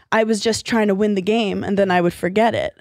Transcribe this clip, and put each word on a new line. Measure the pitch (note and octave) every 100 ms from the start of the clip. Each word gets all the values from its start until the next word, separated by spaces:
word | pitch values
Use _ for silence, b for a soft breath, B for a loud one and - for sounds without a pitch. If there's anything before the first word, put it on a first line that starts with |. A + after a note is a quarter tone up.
| -
I | A3
was | A3 G#3+
just | A3+ G#3+ -
trying | A#3 G#3
to | G3
win | G#3+
the | G3
game, | F#3 A3+ G3+ F3+
and | - G3
then | F#3+
I | F3+
would | F3
forget | - F3 G3+ A3+ G#2+
it. | - -